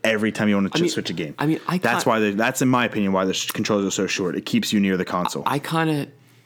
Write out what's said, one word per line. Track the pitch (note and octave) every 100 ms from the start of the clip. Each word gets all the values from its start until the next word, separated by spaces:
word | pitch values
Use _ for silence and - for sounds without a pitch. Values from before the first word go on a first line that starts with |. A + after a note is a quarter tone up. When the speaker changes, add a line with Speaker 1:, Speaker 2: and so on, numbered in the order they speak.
Speaker 1:
every | A2 G#2+ G#2+
time | G#2 G#2+
you | G2+
wanna | G2
Speaker 2:
I | D#3
Speaker 1:
ch-, |
Speaker 2:
mean, | F3
Speaker 1:
switch | A2+ -
a |
game. | F2 D#2 -
Speaker 2:
I | D3
mean, | D#3 -
I | F3+
Speaker 1:
That's | A#2 E3+
Speaker 2:
can't | C3
Speaker 1:
why | A2
they, | G#2
that's | G2+ A#2+ -
in | B2+
my | B2
opinion | A2+ A2 G2
why | F#2+
the | F#2+
sh-, | - -
controllers | - G#2+ G#2 F#2+
are |
so | - F#2
short. | - F2+ D#2+
It |
keeps | - A#2 -
you | G#2
near | G2 F#2
the | F2+
console. | F2+ F2 C#2 -
Speaker 2:
I | C#3
kinda, | - D#3+ D#3+ D3 - - _ _